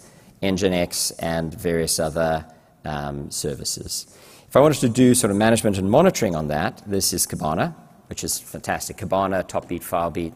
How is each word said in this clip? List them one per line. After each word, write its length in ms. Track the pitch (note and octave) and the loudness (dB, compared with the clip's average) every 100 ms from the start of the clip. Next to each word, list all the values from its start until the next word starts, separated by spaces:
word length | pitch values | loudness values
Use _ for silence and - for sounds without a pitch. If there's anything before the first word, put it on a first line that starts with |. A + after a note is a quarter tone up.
| - - - - | -16 -20 -20 -4
Nginx, 720 | G2 F#2 G2 F2+ F2 - - - | -2 2 2 2 0 -2 -6 -4
and 340 | E2 E2 D#2+ | -4 -2 -4
various 460 | - F2 E2 D#2+ - | -4 -2 0 0 0
other, 460 | D#2 D#2+ D#2+ D#2 D#2+ - _ _ D#2 | -2 0 0 0 -6 -20 _ _ -8
um, 440 | D2 C#2+ C#2+ D#2 | -6 -6 -8 -8
services. 760 | - D#2 C2+ - - - - - - - - - | -6 -6 -6 -8 -8 -8 -10 -12 -20 -20 -20 2
If 80 | B2 | 6
I 60 | |
wanted 180 | D3+ C#3 | 6 4
to 100 | B2+ | 2
do 240 | A2+ B2+ | 6 6
sort 180 | B2 G#2+ | 6 4
of 60 | G2+ | 4
management 400 | A2 A2+ A2 G2 | 4 4 2 0
and 120 | F#2+ | 2
monitoring 460 | B2+ F#3 - G#2 D#2+ | 4 4 2 -2 -2
on 120 | D2 | -2
that, 340 | D2 G2 - G#2 | -2 -4 -6 -4
this 260 | G2 - | -2 0
is 160 | F2 - | -2 -2
Kibana, 460 | F2 D#2 E2+ D#3+ D#3+ - - - | -2 -2 0 -2 -6 -20 -20 -16
which 160 | G2+ | -8
is 160 | E2 - | -6 -6
fantastic. 580 | - D#2+ - E2+ - - | -8 -10 -4 -4 -6 -8
Kibana, 460 | F2+ F#2+ F#2+ F#2 | -2 0 2 0
Topbeat, 400 | F2 F#2 - F2 | -2 -6 -6 -8
Filebeat 480 | - F2+ E2+ D#2 E2 | -4 -2 -2 -4 -6